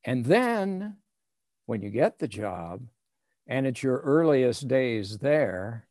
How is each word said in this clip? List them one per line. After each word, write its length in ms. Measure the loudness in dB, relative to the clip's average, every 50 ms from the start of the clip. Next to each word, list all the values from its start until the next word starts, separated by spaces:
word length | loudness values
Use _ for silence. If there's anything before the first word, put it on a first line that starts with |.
| _
And 200 | -2 -2 -2 2
then 720 | 4 4 4 4 2 0 0 -2 -2 -4 -6 -6 -8 -12 _ _ _ _ _ _ _ _ _ _ _ _ _ _
when 160 | -6 -6 -6
you 80 | -6 -4
get 300 | 0 2 2 0 0 _
the 80 | -8
job, 560 | -6 -6 -6 -6 -6 -6 -8 -10 -10 -12 -14 -14 -18 _ _ _ _ _ _ _ _ _ _ _
and 180 | -4 -4 -2 0
it's 160 | -2 -2 -2
your 160 | -2 0 0 0
earliest 680 | 2 4 4 4 6 6 6 6 4 4 2 0 -2
days 500 | 0 2 2 2 2 0 -2 -4 -6 -8
there 720 | -4 0 2 2 2 2 0 -2 -6 -6 -8 -10 -12 -14 _